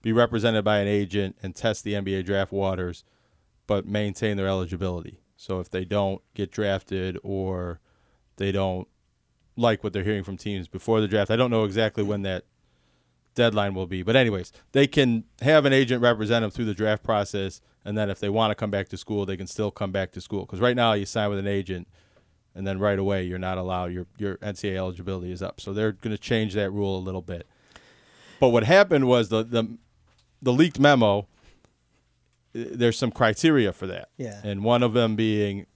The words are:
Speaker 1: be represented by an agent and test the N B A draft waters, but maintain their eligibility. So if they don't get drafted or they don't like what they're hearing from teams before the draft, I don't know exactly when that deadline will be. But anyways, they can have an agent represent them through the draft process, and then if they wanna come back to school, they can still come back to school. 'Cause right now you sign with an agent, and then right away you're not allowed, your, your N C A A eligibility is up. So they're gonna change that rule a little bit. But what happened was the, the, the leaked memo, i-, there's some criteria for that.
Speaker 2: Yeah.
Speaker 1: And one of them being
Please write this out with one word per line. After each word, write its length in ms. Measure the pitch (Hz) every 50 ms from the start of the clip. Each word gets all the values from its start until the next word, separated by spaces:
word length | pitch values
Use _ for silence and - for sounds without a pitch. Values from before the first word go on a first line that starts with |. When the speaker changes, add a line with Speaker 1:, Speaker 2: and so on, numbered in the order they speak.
Speaker 1:
be 100 | _ 113
represented 540 | 110 117 120 113 113 113 104 117 110 107 101
by 140 | 107 107 104
an 80 | 101
agent 500 | 101 104 101 101 92 95 104 101 95 - _ -
and 120 | 98 92
test 280 | - - 113 107 - -
the 100 | 104 104
N 80 | 101 98
B 120 | 95 98
A 80 | 95 92
draft 280 | 90 101 98 95 -
waters, 520 | - 98 98 95 92 92 92 90 87 - _ _ _ _ _ _ _ _ _ _ _ _ _
but 180 | - 104 98 98
maintain 500 | - 101 104 104 104 98 - - 107 104
their 100 | 98 95
eligibility. 720 | 95 98 95 92 85 87 85 95 92 90 87 82 92 95 _ _ _ _
So 220 | _ - - 95 92
if 100 | 90 -
they 160 | - 92 92
don't 360 | 85 101 104 101 95 98 95 _ _ _
get 180 | - 101 90
drafted 680 | - - 107 101 98 95 - - 98 95 92 92 90 90 -
or 560 | - 98 95 95 95 95 90 90 87 85 - _ _ _ _ _ _ _ _ _ _ _
they 160 | - 98 98
don't 360 | 95 98 98 95 92 90 92 _ _ _ _ _ _ _ _ _ _ _ _ _ _
like 260 | - 120 117 110 98 -
what 80 | 107
they're 120 | 87 101 90
hearing 200 | 104 107 101 92
from 140 | - 98
teams 300 | 90 - 104 101 95 87
before 340 | - - 92 - - 113 110
the 60 | 107
draft, 240 | 98 104 107 101 -
I 40 | 107
don't 140 | 117 127 123
know 120 | 120 110 107
exactly 400 | 104 95 110 110 107 - - 104
when 180 | 101 104 101 98
that 220 | 95 92 90 - _ _ _ _ _ _ _ _ _ _ _ _ _ _ _ _ _ _
deadline 380 | - 120 117 104 107 101 101 98
will 140 | 92 95
be. 160 | 85 95 92 90
But 120 | 95 117
anyways, 360 | 135 127 117 104 92 90 - _ - _ _
they 160 | - 139 143
can 360 | 143 - 151 139 123 117 113 110 _ _ _
have 240 | 117 139 156 156 143
an 80 | 139 135
agent 280 | 131 135 117 127 120
represent 420 | 120 120 120 104 107 104 117 117 113
them 80 | 104
through 140 | - - 120
the 80 | 107 101
draft 300 | 87 107 107 107 104 _
process, 580 | - 113 104 101 - - 101 98 95 - - _ _ _ _ _
and 140 | 104 104
then 120 | 107 107 101
if 100 | 95 -
they 100 | - 101
wanna 260 | 101 110 113 107 104
come 160 | - 117 104
back 160 | 101 98 98 -
to 80 | -
school, 280 | 95 - - 110 101 101
they 120 | 92 98
can 100 | 90 95
still 240 | 92 - - 107 104
come 200 | - - 104 98
back 200 | 92 98 95 92 _
to 80 | 95
school. 240 | 90 - - 101 92
'Cause 140 | - - 90
right 160 | 113 123 123
now 180 | 127 120 113 110
you 120 | 104 98
sign 240 | - - 113 104 104
with 100 | 101 98
an 80 | 98
agent, 400 | 101 101 98 95 87 92 87 90 _ _ _ _ _ _ _ _ _ _ _ _ _ _
and 140 | - 98
then 100 | 98 95
right 220 | 92 101 104 101 98
away 240 | 98 98 101 95 92
you're 160 | 90 90 92
not 180 | 92 92 92
allowed, 360 | 92 90 92 92 90 90 87 90
your, 120 | 90 90 _ _
your 200 | - 104 101 92 -
N 140 | - 104 98
C 140 | - - 104
A 40 | 95
A 20 |
eligibility 540 | 95 95 92 90 87 90 92 95 92 87 90
is 100 | 92 90
up. 180 | 95 90 - -
So 140 | - 101 98
they're 200 | 104 110 110 104
gonna 240 | _ - 117 107 98
change 340 | - - 123 113 110 104 92
that 160 | 107 101 95
rule 260 | 98 104 101 98 98
a 40 | 95
little 200 | 92 95 92 92 87
bit. 240 | - 92 85 80 _ _ _ _ _ _ - _ _ _ _ _ _ _ _ - - - -
But 100 | 139 127
what 140 | 117 117 110
happened 440 | 113 170 196 202 190 175 143 135
was 220 | 123 127 120 113 95
the, 140 | 110 110 113
the, 320 | 117 120 117 113 110 117 - _ _ _ _ _ _ _ _ _ _ _ _
the 120 | - 127 123
leaked 260 | 131 165 175 - 123
memo, 480 | 139 147 143 127 120 104 101 101 101 _ _ _ _ - _ _ _ _ _ _ _ _ _ _ _ _ _ _ _ _ _ _ _ _ _
i-, 120 | 113 117 -
there's 260 | - 123 120 117 110
some 140 | - 135 120
criteria 600 | - - 127 110 107 - - 165 156 139 113 98
for 160 | 90 - -
that. 220 | 95 90 90 - _ _
Speaker 2:
Yeah. 240 | - 135 113 107 101 107
Speaker 1:
And 200 | 104 101 98 101
one 180 | 113 120 120 123
of 80 | 120
them 240 | 110 120 117 113 110
being 520 | 104 113 110 107 104 104 101 98 101 92 _ _